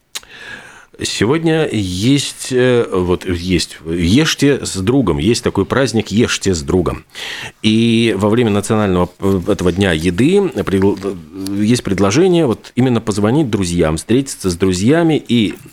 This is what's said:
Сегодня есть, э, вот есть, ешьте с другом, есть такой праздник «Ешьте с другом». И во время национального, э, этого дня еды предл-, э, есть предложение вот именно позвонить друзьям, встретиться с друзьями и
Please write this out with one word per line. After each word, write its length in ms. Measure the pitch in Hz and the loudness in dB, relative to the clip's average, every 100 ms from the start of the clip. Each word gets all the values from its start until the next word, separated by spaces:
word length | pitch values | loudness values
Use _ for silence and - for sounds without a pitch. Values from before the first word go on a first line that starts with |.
| _ - - - - - - - - - | _ -18 -16 -20 -18 -18 -20 -20 -20 -10
Сегодня 640 | - - 101 160 165 160 151 | -6 -2 0 0 0 0 0
есть, 760 | 110 95 90 113 143 - - - | -2 -4 -2 0 0 -2 -10 -4
э, 340 | 127 127 123 110 | 0 2 2 0
вот 340 | 92 90 87 95 | 0 0 -2 -2
есть, 520 | 87 90 87 - - 80 | -4 0 0 -2 -8 -6
ешьте 760 | 87 85 120 160 - 143 135 - | -2 2 2 2 0 0 0 -4
с 100 | 95 | -6
другом, 420 | 95 139 101 71 | 0 0 0 0
есть 280 | 90 117 87 | 0 0 0
такой 180 | 98 | -2
праздник 460 | 92 117 131 110 - | -2 0 0 -2 -2
«Ешьте 440 | 101 110 - 98 | 0 0 0 -2
с 80 | 87 | -2
другом». 440 | 71 90 71 - - - - - - - | 0 0 0 -4 -10 -16 -14 -12 -14 -4
И 500 | 107 110 117 113 117 98 | 0 2 2 2 2 2
во 100 | 104 | 2
время 240 | 117 117 | 2 2
национального, 580 | 101 95 110 104 90 87 - | 0 0 0 2 2 0 -2
э, 180 | 98 98 85 | 0 0 0
этого 240 | 95 90 | 0 0
дня 220 | 87 101 | 2 2
еды 460 | 82 87 87 135 202 | 2 0 2 2 2
предл-, 600 | 185 104 85 98 98 95 | 0 -2 -2 2 2 0
э, 640 | 95 92 78 95 98 101 | -6 -10 -12 -12 -6 -2
есть 200 | 107 120 | 0 0
предложение 640 | - 92 98 117 190 175 147 | 0 0 2 2 2 2 2
вот 260 | 101 - - | -2 -4 0
именно 240 | 131 113 | 2 2
позвонить 500 | 110 104 104 143 139 | -2 0 0 2 0
друзьям, 460 | 101 90 87 80 80 | 0 0 0 0 0
встретиться 540 | - 120 135 - 95 | 0 0 0 -4 -4
с 80 | 85 | 0
друзьями 640 | 95 90 107 160 165 151 - | 0 2 2 2 2 0 0
и 300 | 117 95 - - | 0 0 -4 -14